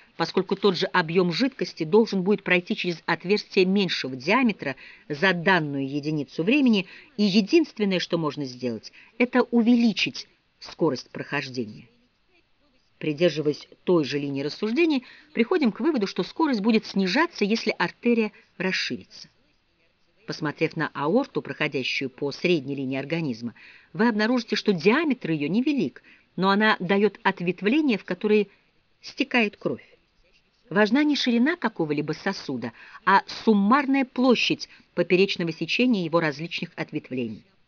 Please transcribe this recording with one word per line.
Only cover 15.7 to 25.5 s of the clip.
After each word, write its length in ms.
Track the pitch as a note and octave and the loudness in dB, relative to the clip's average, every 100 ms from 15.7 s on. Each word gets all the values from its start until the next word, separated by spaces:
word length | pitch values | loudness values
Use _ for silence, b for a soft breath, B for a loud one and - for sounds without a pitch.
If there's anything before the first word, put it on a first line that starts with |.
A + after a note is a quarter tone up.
к 80 | - | 0
выводу, 260 | C#4 C#4+ F#3+ | 0 0 -2
что 160 | - | -4
скорость 400 | F3+ - D4+ A#3 | -6 -2 0 0
будет 240 | G#3+ A3 - | 2 2 2
снижаться, 600 | G3 F#3+ A3 E4+ - G3 | -2 0 0 0 0 -2
если 280 | A3+ - - | -2 -2 -2
артерия 520 | E3+ - A#3+ A#3 G#3+ - b - | -4 -2 0 2 0 -6 b -6
расширится. 680 | F#3+ F#3 - A2 - - - _ _ _ _ _ _ _ _ _ - | -4 -4 -6 -8 -12 -20 -20 _ _ _ _ _ _ _ _ _ -14
Посмотрев 480 | D3+ D#3 C#3+ D#3 - | -8 -6 -2 -4 -2
на 160 | D3 | -6
аорту, 480 | C#3+ C#3+ A3+ - D3+ | -4 0 0 0 -6
проходящую 720 | C3+ C3+ D3+ C#3 A#2+ - C3+ | -8 -6 -4 -4 -4 -4 -6
по 200 | - C#3+ | -6 -8
средней 440 | - F3 E3+ C3+ C#3 | -2 0 0 -2 -6
линии 220 | C3 C3+ | -4 -6
организма, 580 | C#3 E3 D#3 A2+ A#2+ - B B B | -4 -4 -4 -6 -10 -12 B B B
вы 160 | D#3 A#3 | 0 0
обнаружите, 480 | G#3 G#3+ B3+ - G#3 | 2 0 0 -2 -4
что 160 | - | 0
диаметр 600 | F3+ F3 C4 E4 B3 D#3+ | 2 4 2 2 -2 -2
ее 160 | D#3+ | -2
невелик – 560 | C#3+ | -2